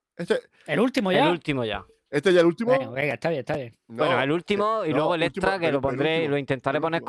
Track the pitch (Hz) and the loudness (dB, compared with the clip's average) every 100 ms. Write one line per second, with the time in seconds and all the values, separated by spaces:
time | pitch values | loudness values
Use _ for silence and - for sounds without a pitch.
0 | _ - 175 208 - _ - 151 247 262 | _ -8 -2 -2 -4 _ -4 0 0 2
1 | 190 185 294 175 - 139 113 101 - _ | 2 4 2 2 -2 -2 -2 -4 -8 _
2 | _ 147 190 180 170 170 233 269 254 131 | _ -2 4 6 4 2 2 0 0 -4
3 | 147 120 165 151 123 151 120 - - 113 | -4 -2 -2 -4 -4 -6 -6 -14 -12 -2
4 | 156 175 135 170 - 202 208 226 170 147 | 0 2 0 0 -2 0 0 0 0 0
5 | 160 170 170 196 185 196 165 143 135 135 | 0 0 -2 -2 -2 0 0 0 0 0
6 | 151 160 156 143 135 131 139 143 160 165 | 0 0 0 -2 -2 -4 -2 -2 -2 -2